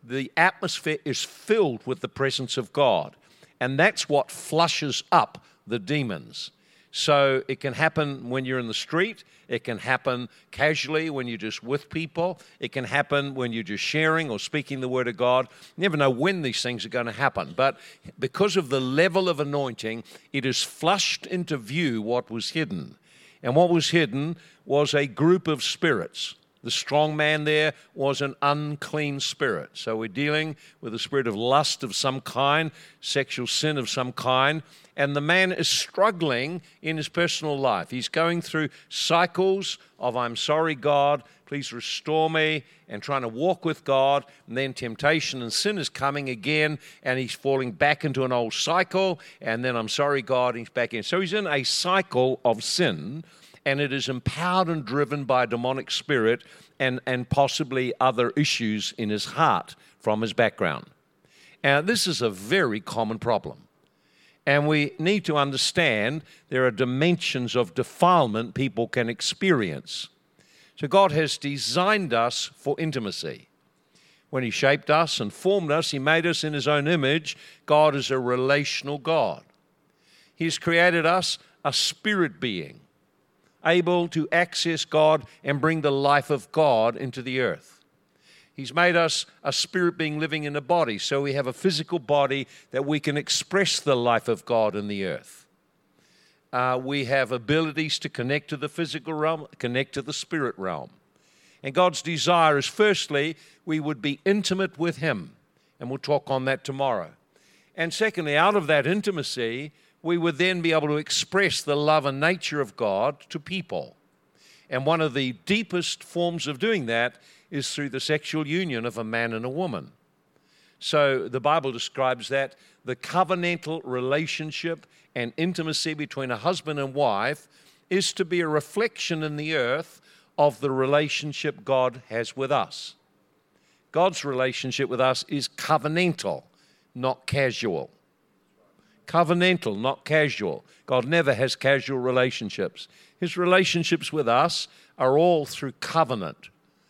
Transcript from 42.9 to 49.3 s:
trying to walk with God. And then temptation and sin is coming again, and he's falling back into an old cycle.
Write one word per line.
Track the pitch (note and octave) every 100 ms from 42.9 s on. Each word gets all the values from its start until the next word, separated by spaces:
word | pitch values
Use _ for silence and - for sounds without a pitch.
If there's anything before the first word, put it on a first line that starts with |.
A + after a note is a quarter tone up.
| G#2
trying | - C#3
to | A#2
walk | A2+ F3 F3+ E3
with | D3+
God. | - C3+ C3+ C#3+ - - -
And | A#2+
then | C3+
temptation | B2+ A#2+ A2 C#3+ D#3+ - C3
and | A#2
sin | - G3+ G3+
is | C#3
coming | - C#3 C#3+ C3+
again, | A#2+ B2 D#3 D3+ D3 - -
and | C3 B2+
he's | B2
falling | - C3+ C3+ B2+
back | F2+ D3 D3+ D#3
into | C3
an | B2+
old | B2 A2+
cycle. | - - F3 F3+ F#3+ F#3+ E3 -